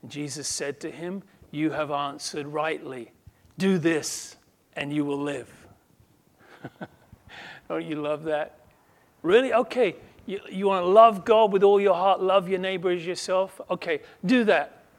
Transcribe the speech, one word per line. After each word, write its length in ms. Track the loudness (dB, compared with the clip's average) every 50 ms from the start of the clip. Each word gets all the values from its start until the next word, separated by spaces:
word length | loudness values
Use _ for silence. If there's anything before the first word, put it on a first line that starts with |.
| -18 -16
Jesus 400 | -12 -12 -12 -10 -12 -12 -10 -10
said 320 | -8 -8 -8 -8 -10 -10
to 100 | -12 -14
him, 320 | -12 -10 -12 -10 -10 -12 -14 _ _ _ -20 _
"You 220 | -8 -4 -4 -2 -2
have 180 | -4 -6 -4
answered 560 | -4 -6 -6 -6 -8 -10 -14 -10 -10 -10 -10
rightly. 640 | -8 -6 -6 -4 -4 -6 -6 -8 -12 -12 -14 -14 -16 _ _ _ -20 _ _ _ _ _ -2
Do 180 | 0 0 0
this 600 | 2 2 0 0 0 -2 -6 -10 -10 -12 -16 -20 _ _ _ _ _ _ _ _
and 180 | -10 -8 -6 -4
you 120 | -4 -2
will 160 | -2 -4 -4
live." 460 | -4 -6 -6 -8 -12 -14 -20 -20 -20 -20 -20 _ _ _ _ _ _ _ _ _ _ _ _ _ _ _ -20 -20 -20
<laughs> 260 | -20 _ _ -18 -18 _ _ _ _ -20 _ _ -20 -20 -20 -20 -20 -20 -20 _ _
Don't 160 | -8 -8 -6
you 120 | -6 -8
love 280 | -8 -6 -6 -6 -6 -4
that? 360 | -4 -4 -4 -4 -6 -12 _ _ _ _ _ _ _ _ _ _ _ _ _ _
Really? 300 | 4 4 4 4 4 0
Okay, 440 | 0 0 0 0 0 0 0 0 -6 -16 -20 _ _ -14
you, 160 | -12 -12 -12 -12 -12
you 180 | -10 -2 0 0
wanna 180 | 0 2 2
love 380 | 6 8 10 10 10 8 2 0
God 280 | 2 4 6 6 4 4
with 100 | 4 6
all 180 | 6 6 6
your 140 | 4 4 2
heart, 280 | 4 4 2 2 2 2
love 260 | 2 2 2 2 2
your 120 | -4 -4
neighbor 300 | -2 -4 -6 -4 -2 -2
as 160 | -2 -2 -4
yourself? 540 | -8 -8 -8 -6 -2 -2 -2 -2 -2 -6 -18 -8 -8
Okay, 320 | -6 -6 -4 -6 -6 -6 -6 -12 -20 _ -2
do 200 | 2 2 2 4
that. 400 | 4 2 2 2 -4 -12 -20 _ _ _